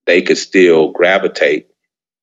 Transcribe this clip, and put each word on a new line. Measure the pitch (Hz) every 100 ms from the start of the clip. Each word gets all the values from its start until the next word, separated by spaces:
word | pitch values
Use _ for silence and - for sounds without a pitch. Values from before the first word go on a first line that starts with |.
| -
they | 87
could | - -
still | - 95 87 80 78
gravitate | - 90 95 90 - 73 76 - _ _ _ _ _